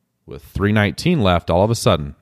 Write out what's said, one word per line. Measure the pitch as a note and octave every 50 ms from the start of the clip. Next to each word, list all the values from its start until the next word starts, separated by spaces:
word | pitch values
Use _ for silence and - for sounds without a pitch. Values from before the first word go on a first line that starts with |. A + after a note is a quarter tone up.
| _ _ _ _ _
With | - C#2 C#2+ -
three | - - - F#2+ G2+ G#2+
nineteen | A2 G#2 G2+ - - - E3 F3+ D#3
left, | G#2 F#2 F2 E2+ - -
all | E2 F2 G2
of | A2
a | A#2
sudden, | - - B2 F#2 D#2 D2 C#2+ C#2+ -